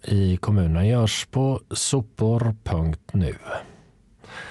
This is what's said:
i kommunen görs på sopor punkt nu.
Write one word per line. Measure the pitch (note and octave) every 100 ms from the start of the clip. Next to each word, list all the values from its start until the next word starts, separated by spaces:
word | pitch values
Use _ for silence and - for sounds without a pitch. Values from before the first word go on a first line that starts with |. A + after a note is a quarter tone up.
i | - G2+ F#2+ F#2
kommunen | - G#2 E2+ E2 G2+
görs | B2 A2 - -
på | C3 C3+ B2+ -
sopor | - - C#3 A2 - A2 A#2 A#2 A2
punkt | - E2+ D#2+ D#2 -
nu. | G2+ D#2 - - - - - - _ _ _ - - -